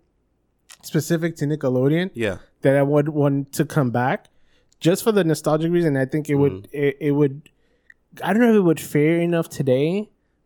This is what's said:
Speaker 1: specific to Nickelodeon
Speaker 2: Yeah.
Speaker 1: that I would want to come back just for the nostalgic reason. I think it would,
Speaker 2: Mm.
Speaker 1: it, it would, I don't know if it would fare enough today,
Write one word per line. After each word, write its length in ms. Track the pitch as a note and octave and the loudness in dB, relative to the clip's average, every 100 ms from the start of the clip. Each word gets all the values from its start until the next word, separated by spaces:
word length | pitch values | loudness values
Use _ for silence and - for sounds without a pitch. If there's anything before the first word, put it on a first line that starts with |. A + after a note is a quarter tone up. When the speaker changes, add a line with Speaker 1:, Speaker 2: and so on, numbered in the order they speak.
| _ _ _ _ _ _ _ - | _ _ _ _ _ _ _ -20
Speaker 1:
specific 540 | - D#3+ D3 E3+ E3+ D#3+ | -6 -4 -2 -4 -4 -4
to 80 | C#3+ | -4
Nickelodeon 640 | D3+ C3+ B2+ C3+ D#3+ F#3 | -2 -2 0 2 0 -2
Speaker 2:
Yeah. 240 | - G#2+ F2 - _ | -4 -6 -6 -14 _
Speaker 1:
that 120 | C#3 C#3 | 2 2
I 60 | |
would 280 | C#3+ D3 D3 | 2 2 0
want 420 | D3+ C#3+ C#3 C3+ | 0 0 0 -4
to 120 | - | -6
come 280 | C#3+ D#3 B2+ | -2 0 0
back 340 | A#2 B2+ G3+ - _ _ _ _ _ | 0 -2 -4 -8 _ _ _ _ _
just 240 | D#3 F#3+ | 0 2
for 80 | A#3 | 0
the 100 | G#3 | 2
nostalgic 480 | E3 D3+ - D#3 E3 | 0 0 0 -2 0
reason. 260 | F3 E3+ C3+ | 0 0 0
I 100 | C3 | -2
think 220 | D#3 D3 | -4 -2
it 60 | |
would, 300 | C#3+ C#3+ F#2+ | 2 2 -2
Speaker 2:
Mm. 40 | G#2 | -10
Speaker 1:
it, 220 | C#3+ C#3+ - | -2 -2 -2
it 100 | D3+ | -2
would, 360 | C#3+ D3 C#3 - _ _ _ _ _ _ - | 2 0 -2 -16 _ _ _ _ _ _ -8
I 100 | D#3 | -2
don't 100 | G#3 | 2
know 80 | A#3+ | 4
if 60 | G#3+ | 4
it 60 | |
would 180 | F3 D3 | 4 0
fare 400 | - D3 D3+ E3+ | -2 0 2 2
enough 280 | E3+ E3+ D#3+ | 0 -2 -4
today, 600 | - C3+ B2+ D3+ G3 G#3+ _ _ _ | -4 0 2 0 -2 -8 _ _ _